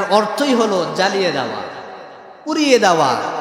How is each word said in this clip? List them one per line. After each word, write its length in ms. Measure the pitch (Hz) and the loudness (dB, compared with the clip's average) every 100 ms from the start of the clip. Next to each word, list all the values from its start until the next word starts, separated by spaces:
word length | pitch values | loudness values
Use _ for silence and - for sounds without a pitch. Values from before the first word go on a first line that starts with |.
| 190 | 4
অর্থই 440 | 202 208 - 285 | 2 2 0 2
হলো 320 | 233 220 190 156 156 | 2 2 0 -2 0
জ্বালিয়ে 360 | 190 196 180 | 0 0 0
দেওয়া, 300 | 143 120 107 95 - - - - - - - 302 | -2 -4 -6 -10 -14 -16 -16 -18 -20 -20 -14 -6
পুড়িয়ে 340 | 320 294 247 | -2 2 4
দেওয়া, 360 | 202 170 139 113 101 - | 4 4 2 0 -4 -6